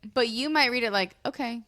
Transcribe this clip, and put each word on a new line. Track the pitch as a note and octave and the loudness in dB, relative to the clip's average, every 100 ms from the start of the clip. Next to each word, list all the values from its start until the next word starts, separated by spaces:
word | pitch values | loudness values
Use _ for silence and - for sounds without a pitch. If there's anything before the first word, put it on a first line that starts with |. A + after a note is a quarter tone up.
| A3 | -6
But | C4 A#3 | -2 0
you | A3 C#4 | 0 -2
might | D#4 C4 | 2 4
read | B3 | 2
it | A#3 | 0
like, | G3+ F#3 - | 0 -2 -4
Okay. | - - B3+ A#3 | -8 -4 -6 -6